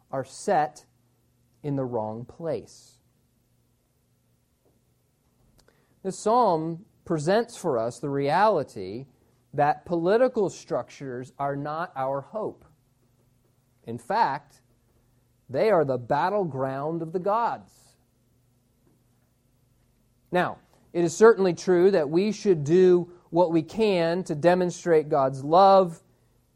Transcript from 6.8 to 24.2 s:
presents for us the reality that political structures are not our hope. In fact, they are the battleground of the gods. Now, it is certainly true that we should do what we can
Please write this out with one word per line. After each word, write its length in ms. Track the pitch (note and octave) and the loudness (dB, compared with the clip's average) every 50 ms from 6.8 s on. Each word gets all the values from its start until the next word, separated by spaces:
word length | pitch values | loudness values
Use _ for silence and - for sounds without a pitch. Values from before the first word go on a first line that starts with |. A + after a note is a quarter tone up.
| - _ _ _ - | -14 _ _ _ -8
presents 500 | - F3 D#3 C#3+ D#3+ G3 A3 A#3 A3+ - | -6 -4 -4 0 0 0 0 0 -2 -8
for 220 | - - F3 C3+ A2+ | -8 -4 -2 -2 -2
us 220 | A2+ A#2 B2 - | -2 -4 -6 -8
the 100 | - D3 | -8 -6
reality 960 | C#3 C#3 C#3 C#3 D3+ F3+ G#3 A3 G#3 D#3+ C3 - - A2 F#2+ F#2 G2+ B2 C3+ - _ _ _ _ _ _ _ _ - | -4 -4 -2 0 0 2 2 2 2 0 -2 -6 -10 -12 -12 -10 -10 -12 -14 -16 _ _ _ _ _ _ _ _ -2
that 320 | C#3 D3 D3 D3+ D3+ - | 0 2 2 0 -2 -4
political 640 | - F3+ E3+ E3 F3+ G3+ A#3 B3+ - - A#3 G3+ E3 | -6 -4 -2 0 2 2 2 2 2 0 0 -2 -2
structures 840 | - - - - E3+ C3+ A#2 - - - D3 C3+ B2+ B2 B2+ C3 - - | -4 -8 -10 -6 -6 -6 -6 -8 -14 -14 -12 -12 -10 -10 -12 -12 -10 -6
are 160 | C#3 C#3+ C#3 | -6 -4 -4
not 380 | C#3+ C#3+ D3 D3+ D#3+ F3 F3+ - | -4 -6 -8 -6 -8 -8 -8 -6
our 240 | C3+ C3+ C3+ C#3 C#3 | -6 -4 -4 -4 -6
hope. 460 | C3+ - - A3 G#3 C3+ - _ - _ _ _ _ _ _ _ _ _ _ _ _ _ _ _ _ _ _ _ _ _ _ _ - | -8 -8 -10 -8 -8 -8 -10 _ -20 _ _ _ _ _ _ _ _ _ _ _ _ _ _ _ _ _ _ _ _ _ _ _ -16
In 120 | - A2+ A#2+ | -14 -14 -12
fact, 640 | - - F#3+ A3+ A3+ D#3 C3+ C#3+ - _ _ _ _ _ _ _ _ _ _ _ _ _ _ _ _ _ _ _ _ - | -8 -4 -2 0 0 0 -2 -6 -10 _ _ _ _ _ _ _ _ _ _ _ _ _ _ _ _ _ _ _ _ -6
they 200 | A#2 C3+ F#3+ A3 | -2 0 2 2
are 160 | G#3 F3 D3 | 4 2 2
the 120 | C3+ C3 B2 | 0 -2 -4
battleground 1040 | A#2+ A2 D3 C#3+ D#3+ F#3 G3+ G#3 G3 E3 C3+ C3 C3 C3+ C3+ C#3 C#3+ D#3 E3 E3 | -2 -2 -2 0 0 0 -2 -2 -4 -4 -4 -4 -4 -4 -4 -6 -6 -6 -6 -6
of 120 | E3 D#3+ E3 | -8 -6 -8
the 60 | F#3+ | -6
gods. 520 | E3+ G3 G3+ A3+ A#3+ G3+ C#3 A2+ G2 _ _ _ _ _ _ _ _ _ _ _ _ _ _ _ _ _ _ _ _ _ _ _ _ _ _ _ _ _ _ _ _ _ _ _ _ _ _ _ _ _ _ _ _ _ _ _ _ _ _ _ _ - | -2 -2 -2 0 -2 -2 -4 -6 -12 _ _ _ _ _ _ _ _ _ _ _ _ _ _ _ _ _ _ _ _ _ _ _ _ _ _ _ _ _ _ _ _ _ _ _ _ _ _ _ _ _ _ _ _ _ _ _ _ _ _ _ _ -6
Now, 260 | - C#3+ E3+ C3 G2+ - _ _ _ _ _ _ - | -2 -2 -2 -2 -4 -10 _ _ _ _ _ _ -4
it 100 | F3 F3 | -2 -2
is 120 | E3 D3+ | -2 2
certainly 380 | - G#3+ A3+ A3 F3+ G3 F#3 E3 | 6 6 6 6 6 2 0 0
true 380 | - - - F3+ F3 F3 G3 | -2 0 0 2 4 4 4
that 180 | G3 F3 D3+ C#3 | 4 2 0 0
we 220 | D#3 E3+ G3 G#3+ | 0 0 0 0
should 320 | G3+ - - G#3 F#3 D#3 C#3+ | -4 -2 0 0 0 0 2
do 480 | C#3 E3 F#3 F#3 F3+ F3+ F3 E3+ - - - _ - | 2 4 6 6 6 6 4 2 -2 -12 -20 _ -4
what 220 | - E3+ F3+ E3 | 0 0 2 2
we 100 | E3 E3+ | 2 -2
can 640 | D#3 E3 - G#3 A3 G#3+ G3 F3 E3 E3 E3+ F#3 | -2 -2 -4 -2 0 0 2 0 0 0 -2 -4